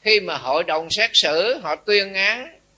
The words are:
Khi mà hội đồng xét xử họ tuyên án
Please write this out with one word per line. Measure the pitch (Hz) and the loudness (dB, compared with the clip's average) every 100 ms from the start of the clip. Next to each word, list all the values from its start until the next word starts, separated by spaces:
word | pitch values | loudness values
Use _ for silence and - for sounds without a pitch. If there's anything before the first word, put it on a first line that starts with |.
Khi | 214 214 | 2 2
mà | 180 147 | 2 -6
hội | 123 147 | 0 0
đồng | 170 160 165 | 0 -2 -2
xét | - - | -2 2
xử | - 160 156 208 294 | 2 2 2 0 -2
họ | 170 151 | -4 -6
tuyên | - 208 196 | 0 0 0
án | 190 196 233 330 - _ | -2 -2 -2 -8 -20 _